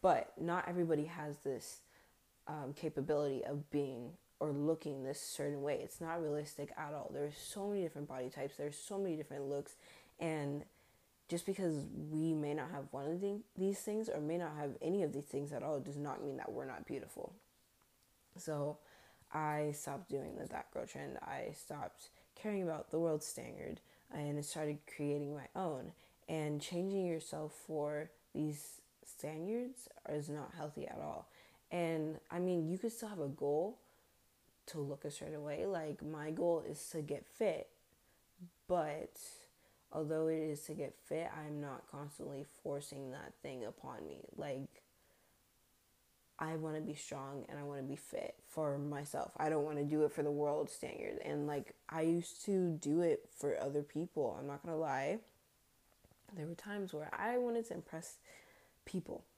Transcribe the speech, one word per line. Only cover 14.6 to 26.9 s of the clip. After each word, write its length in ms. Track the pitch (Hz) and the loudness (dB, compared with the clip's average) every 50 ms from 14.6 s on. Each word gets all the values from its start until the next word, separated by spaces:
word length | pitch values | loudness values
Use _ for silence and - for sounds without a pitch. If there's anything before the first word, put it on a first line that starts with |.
| 147 143 131 - | -2 -2 -2 -2
any 220 | - 160 185 202 185 | 2 2 4 4 4
of 100 | 147 135 | 4 2
these 120 | 135 147 | -2 -4
things 260 | - - 135 143 143 | -2 -2 -2 -2 0
at 100 | 156 123 | -2 -2
all 180 | - 143 156 139 | 0 0 0 0
does 180 | 131 - 143 143 | 0 -2 -4 -2
not 260 | 143 147 - - - | -2 -2 -2 -2 -2
mean 140 | 143 135 135 | -4 -4 -4
that 140 | - - | -4 -4
we're 140 | - 127 135 | -4 -4 -4
not 220 | 135 127 - - - | -4 -6 -8 -6 -4
beautiful. 460 | - 135 - - - - - - 180 202 - _ _ _ _ _ _ _ _ _ _ _ _ _ _ _ _ _ - 185 | -4 -4 -4 -6 -8 -8 -8 -8 -8 -12 -20 _ _ _ _ _ _ _ _ _ _ _ _ _ _ _ _ _ -16 -10
So 400 | - - 156 147 143 147 147 - - - - - - - - - - _ - | -4 -2 0 2 2 0 0 -4 -10 -20 -20 -20 -20 -20 -20 -20 -20 _ -2
I 400 | 156 156 151 151 151 151 151 147 | 0 2 2 4 4 2 2 0
stopped 340 | 147 - - 143 139 185 - | -2 -2 -4 -4 -4 -4 -2
doing 280 | - 135 143 - - - | -2 -2 -2 -2 -6 -6
the 80 | - - | -6 -4
That 240 | - - - - | -4 -4 -6 -4
Girl 160 | - - - - | -4 -6 -6 -4
trend. 300 | - - 147 143 131 - | -6 -8 -6 -6 -6 -6
I 320 | - - 151 135 - - 151 | -6 -6 -4 -4 -4 -6 -6
stopped 560 | - - - 147 143 - - - - - - - - - _ _ | -8 -10 -8 -6 -6 -6 -8 -8 -12 -20 -20 -20 -20 -20 _ _
caring 300 | - - 214 208 196 185 | -6 -4 -2 0 2 2
about 280 | 170 160 151 - - | 2 0 -2 -2 0
the 80 | - 160 | 2 4
world 220 | 170 165 156 156 | 4 4 4 2
standard 600 | 156 - - - 120 120 - - - - - - - - - - - - - | 0 -4 -6 -6 -8 -8 -8 -8 -6 -6 -6 -8 -10 -20 -20 -20 -18 -8 -4
and 280 | 156 147 147 147 147 147 | -2 -2 0 0 0 -2
started 340 | 147 - - 156 151 147 147 - - - | -2 -2 0 0 0 0 -2 -6 -14 -6
creating 400 | - 147 147 143 147 147 143 147 | -2 0 2 2 2 0 -2 -4
my 120 | 147 127 - - | -4 -6 -6 -2
own. 380 | - 190 170 147 131 - - 170 - - - - _ - - | 0 0 0 0 -2 -4 -8 -10 -14 -20 -20 -20 _ -6 -2
And 320 | 160 160 151 151 147 147 | -2 0 2 2 2 0
changing 440 | 147 - 180 175 180 190 | 0 0 0 0 2 2